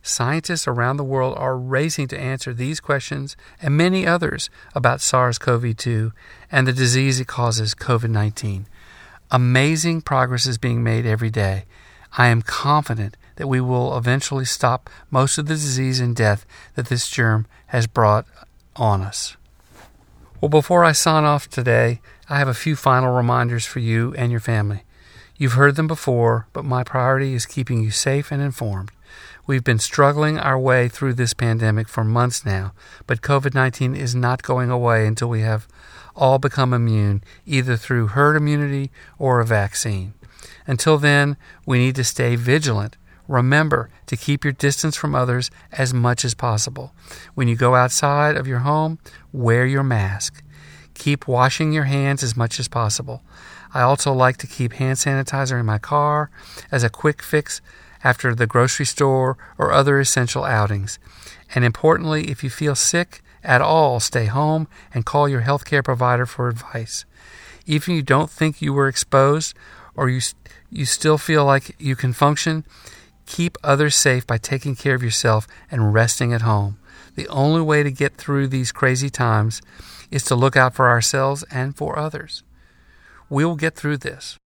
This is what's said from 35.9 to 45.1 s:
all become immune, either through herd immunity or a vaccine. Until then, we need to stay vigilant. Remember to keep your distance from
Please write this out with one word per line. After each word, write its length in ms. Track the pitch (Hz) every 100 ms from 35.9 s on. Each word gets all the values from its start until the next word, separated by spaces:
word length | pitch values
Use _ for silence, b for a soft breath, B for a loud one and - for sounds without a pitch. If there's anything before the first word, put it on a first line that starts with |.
| B B
all 240 | - 135 135
become 360 | 139 131 131
immune, 480 | 123 117 107 104 101 B B -
either 300 | 139 127 117
through 320 | - 123 107
herd 280 | 120 143 151
immunity 540 | 147 147 143 139 139 B B B
or 220 | 135 123
a 60 | 113
vaccine. 680 | 110 101 - 117 98 95 - B B B B -
Until 320 | 123 160 151
then, 400 | 147 143 143 143 B B
we 140 | - 123
need 160 | 127
to 100 | 131
stay 320 | 120 - 123 120
vigilant. 640 | 120 151 147 104 104 - b b -
Remember 600 | 131 127 147 156 135 117 b -
to 120 | 120
keep 260 | - 143
your 80 | 143
distance 440 | 135 139 - 160 -
from 180 | 151